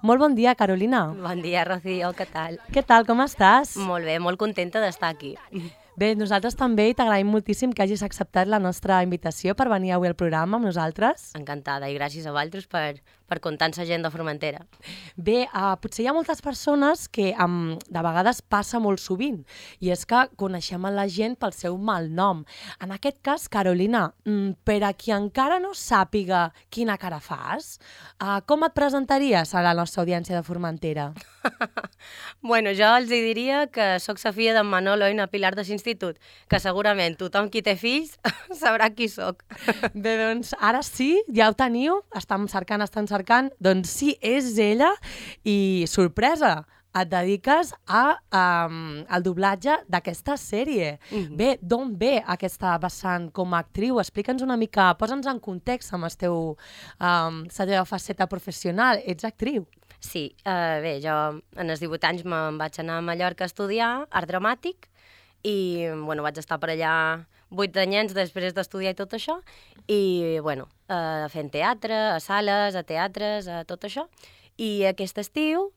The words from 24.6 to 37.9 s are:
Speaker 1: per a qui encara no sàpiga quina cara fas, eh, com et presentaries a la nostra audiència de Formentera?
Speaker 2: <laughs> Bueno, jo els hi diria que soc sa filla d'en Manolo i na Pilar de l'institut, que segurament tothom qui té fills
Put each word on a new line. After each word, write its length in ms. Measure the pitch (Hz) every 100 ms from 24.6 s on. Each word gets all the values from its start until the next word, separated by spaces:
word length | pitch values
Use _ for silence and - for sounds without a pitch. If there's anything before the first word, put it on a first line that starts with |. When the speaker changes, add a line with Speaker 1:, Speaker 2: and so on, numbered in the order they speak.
Speaker 1:
per 200 | - 208
a 100 | 202
qui 160 | 196 -
encara 460 | 208 208 220 269 359
no 140 | 370
sàpiga 800 | 392 - 226 190 214 185 185 170 - _
quina 300 | - 233 196
cara 200 | 185 156
fas, 600 | - 143 - 220 320 - - - - _
eh, 160 | 196 202 -
com 180 | 302
et 100 | 320 311
presentaries 800 | 285 277 262 277 277 202 165 190
a 80 |
la 100 | 175
nostra 300 | 170 170 -
audiència 320 | 175 175 170 175
de 80 |
Formentera? 680 | 165 175 175 160 160 151 143 151 - -
Speaker 2:
<laughs> 480 | 262 - - - - _ - - - -
Bueno, 300 | 240 233 214 196
jo 100 | 214 240
els 140 | 240
hi 100 | 240
diria 440 | 226 226 254 277 285
que 280 | 262 208 185
soc 180 | - 208
sa 140 | 226
filla 200 | 202 226
d'en 140 | 226 202
Manolo 400 | 185 190 208 202
i 60 | 214
na 120 | 196
Pilar 280 | 208 190 190
de 80 |
l'institut, 540 | 190 208 233 233 185 156 - - _
que 120 | 202
segurament 560 | 196 185 208 202 170 165
tothom 320 | 185 202 208
qui 120 | 220
té 120 | 208 190
fills 420 | 233